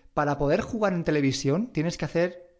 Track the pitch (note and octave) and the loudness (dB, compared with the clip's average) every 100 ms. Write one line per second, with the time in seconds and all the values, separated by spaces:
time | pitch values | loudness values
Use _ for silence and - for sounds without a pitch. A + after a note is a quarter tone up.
0 | - - D3 C#3 C#3+ F#3 - A#3 G3+ F3 | -6 -2 0 0 2 0 0 -2 0 0
1 | E3 D3+ C3+ B2+ C3+ E3 A#3+ D#3 E3 - | 0 2 2 2 0 0 0 -2 -4 -4
2 | D3+ E3+ F3+ - - | -2 0 0 -2 -18